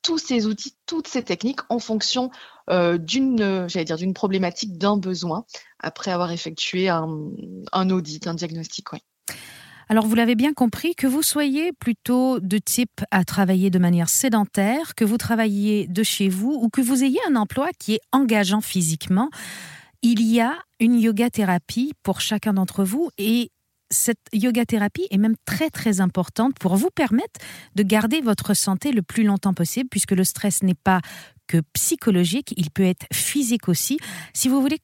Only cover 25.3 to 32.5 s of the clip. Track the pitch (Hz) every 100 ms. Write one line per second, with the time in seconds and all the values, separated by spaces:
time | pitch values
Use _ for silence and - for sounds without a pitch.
25.3 | 226 - 196 320 - 226 190 185 185 175
26.3 | - 240 277 185 190 330 - 285 226 440
27.3 | - - - - - 202 214 220 311 247
28.3 | 202 - 202 - 190 294 240 175 - 214
29.3 | 196 196 185 170 - 254 214 - 185 185
30.3 | - 208 - 190 180 - 185 - - -
31.3 | _ _ 170 156 - - 320 - 185 175
32.3 | 220 -